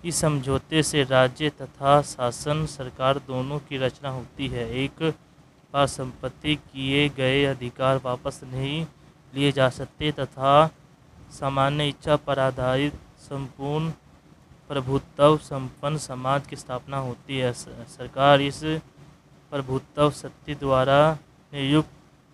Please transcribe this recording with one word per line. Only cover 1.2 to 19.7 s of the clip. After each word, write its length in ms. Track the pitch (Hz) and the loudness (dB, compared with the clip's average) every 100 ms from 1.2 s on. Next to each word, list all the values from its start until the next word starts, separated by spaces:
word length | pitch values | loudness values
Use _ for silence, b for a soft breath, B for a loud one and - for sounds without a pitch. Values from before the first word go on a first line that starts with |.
| 131 - 151 | 4 2 -4
तथा 520 | - 131 - 139 143 | -4 -16 -4 4 4
शासन 640 | 143 - 123 120 147 151 156 | 4 -4 -4 -4 -4 -2 -4
सरकार 520 | - 127 - 131 139 | -8 -14 -2 0 0
दोनों 400 | 135 127 131 147 | -2 -6 -4 -8
की 180 | 139 135 | -8 -4
रचना 320 | 131 - 143 | -4 -4 -10
होती 400 | 131 117 - 135 | -10 -12 -8 -6
है। 220 | 123 113 | -6 -6
एक 440 | 123 135 - 160 151 _ _ - _ _ | -4 -4 -2 -4 -4 _ _ -20 _ _
बार 140 | 139 139 | 0 0
संपत्ति 720 | - 127 - 131 - 151 151 | 0 -10 -8 -10 -6 -2 -2
किए 520 | - 135 135 139 147 | -4 -6 0 2 2
गए 360 | 139 131 135 | 0 0 2
अधिकार 560 | 139 131 123 - 131 135 | 2 -2 -8 -2 0 2
वापस 360 | 127 127 139 - | -2 -6 -6 -10
नहीं 420 | 131 127 135 151 160 - - _ - | -12 -6 -4 -4 -6 -12 -20 _ -12
लिए 180 | 135 143 | 0 0
जा 160 | 135 131 | 2 0
सकते 440 | - 131 _ 151 | 0 -14 _ -6
तथा 580 | 147 131 - 135 143 160 - - _ - - - | -4 -8 -2 4 6 6 0 -20 _ -20 -20 -20
सामान्य 580 | - 139 135 135 147 147 | -6 -4 0 0 0 -2
इच्छा 280 | - - 147 | -4 0 0
पर 220 | - 139 | 2 0
आधारित 560 | 135 131 127 131 147 143 - - | 0 0 0 0 -2 -4 -20 -20
संपूर्ण 720 | - 139 135 135 139 151 160 - _ - _ - _ - _ | -12 -10 -10 -8 -4 -2 -4 -8 _ -20 _ -20 _ -20 _
प्रभुत्व 680 | 139 127 135 - - 147 156 | -6 -2 -4 -4 4 6 6
संपन्न 600 | - 135 127 - 143 151 | -2 -10 -10 -6 -4 -4
समाज 480 | - 127 131 139 139 | -6 -6 -2 -2 -4
की 100 | 135 | -16
स्थापना 400 | - 127 139 139 | -10 -10 -8 -8
होती 420 | 131 120 - 135 | -8 -10 -8 -4
है। 140 | 127 | -2
स-, 160 | 120 - | -4 -14
सरकार 720 | 120 113 - 123 135 139 139 | -18 -18 -16 -12 2 6 6
इस 200 | 139 135 156 156 - - - - _ - _ | 4 -4 -6 -6 -8 -20 -20 -20 _ -20 _
प्रभुत्व 600 | 143 131 | -8 -4